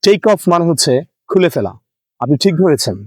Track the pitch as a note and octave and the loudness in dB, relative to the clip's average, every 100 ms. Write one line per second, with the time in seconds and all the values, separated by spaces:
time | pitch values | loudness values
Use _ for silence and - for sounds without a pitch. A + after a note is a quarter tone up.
0 | - G3+ A3 G3+ - E3+ E3+ D3+ - B2+ | 2 2 2 0 0 0 0 0 0 0
1 | F3 _ _ F#3 F3+ C#3+ G2+ F#2+ _ _ | -2 _ _ 0 0 0 -6 -8 _ _
2 | _ _ B2 C#3 G3 E3 F#3 C#3 - F#2+ | _ _ -4 0 0 2 2 2 -2 -8